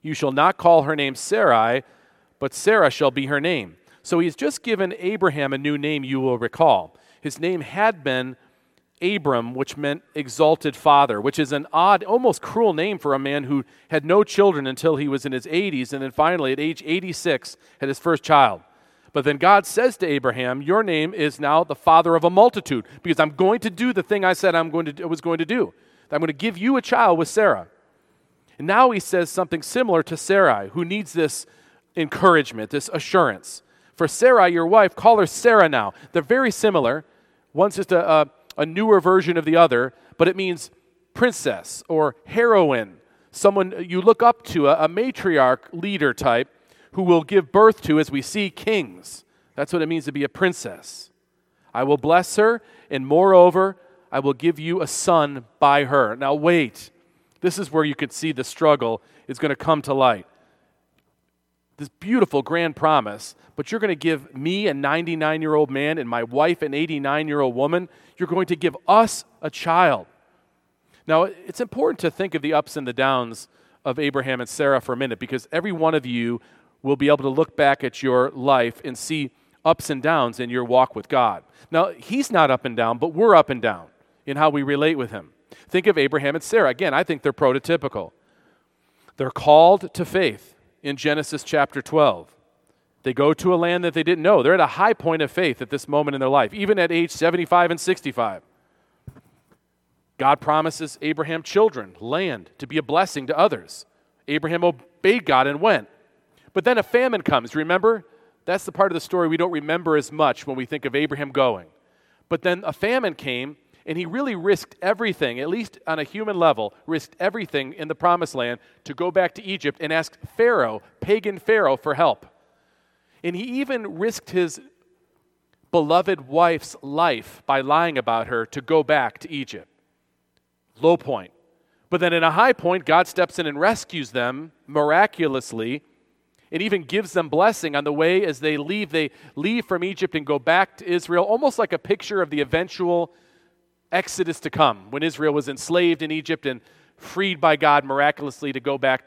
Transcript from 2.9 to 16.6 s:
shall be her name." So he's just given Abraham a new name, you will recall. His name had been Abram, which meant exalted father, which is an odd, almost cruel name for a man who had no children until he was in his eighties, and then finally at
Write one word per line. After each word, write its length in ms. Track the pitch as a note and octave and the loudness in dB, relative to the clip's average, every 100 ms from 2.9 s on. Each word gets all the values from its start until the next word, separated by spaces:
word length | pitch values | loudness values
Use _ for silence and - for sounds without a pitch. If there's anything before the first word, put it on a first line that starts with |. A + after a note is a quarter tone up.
shall 200 | - C#3+ | 2 0
be 160 | B2+ C3+ | 0 -4
her 140 | C#3+ | -2
name." 360 | D#3+ D#3 F#2 - _ _ | -2 -4 -6 -14 _ _
So 160 | - E3+ | -4 0
he's 160 | E3+ - | 0 -2
just 260 | C#4+ - | -4 -4
given 320 | A#3+ G3+ F#3+ F#3+ | -4 -2 -2 -4
Abraham 560 | F3+ G#3+ F3+ D3 C#3 | -6 -2 -2 -2 -4
a 60 | C3+ | -4
new 180 | D3 D3 | -4 -4
name, 280 | D3 D3 | -4 -6
you 160 | C3 C3+ | -4 -4
will 180 | C3 A#2+ | -2 -2
recall. 580 | A#2 - D#3+ G2+ E2+ _ _ _ | -4 2 4 4 0 _ _ _
His 200 | D3+ C3+ | -12 -6
name 220 | E3 F3+ | -6 -4
had 420 | C3 F3 A3 F3+ | -6 -2 -2 0
been 320 | C#3 B2+ B2+ B2+ _ _ _ _ _ _ | -4 -4 -4 -10 _ _ _ _ _ _
Abram, 520 | F3+ G3+ C#3+ B2 A#2 | -4 -2 0 -2 -2
which 220 | B2+ C3+ C#3+ | -6 -8 -6
meant 260 | C#3+ D3 - | -6 -6 -8
exalted 600 | D3+ C3+ G#2+ D#3 D#3 D#3 | -10 -10 2 2 4 -2
father, 460 | - D3+ C#3+ C#3+ G#2 | 0 4 6 6 2
which 180 | A#2 C#3+ | -2 -2
is 140 | C#3 | -2
an 140 | C#3+ D#3 | -4 -2
odd, 300 | D#3+ F#3 F#3+ | 2 4 4
almost 380 | F3+ A#3+ B3 - | 2 0 2 -2
cruel 320 | - A3 A3+ | -4 0 0
name 260 | D#3 F#3+ G3 | 0 -4 -4
for 140 | D3 | -2
a 60 | C3+ | -2
man 260 | C#3 C#3+ | -2 -4
who 200 | C3 C#3 - _ _ | -2 -4 -4 _ _
had 140 | D#3+ | -4
no 200 | D3+ G3 | 2 2
children 420 | G#3 - G3+ D3+ C3+ | 2 4 4 4 -4
until 300 | C3 E3 D3 | -2 0 0
he 100 | D3 | -2
was 200 | C3+ C3+ | -4 -4
in 60 | |
his 140 | B2+ - | -8 -4
eighties, 420 | E3 G3+ C#3 B2+ | -4 -2 -4 -6
and 100 | C#3 | -8
then 100 | C3+ | -6
finally 400 | - D#3 F3+ C3+ | 0 0 2 -2
at 80 | C3+ | -2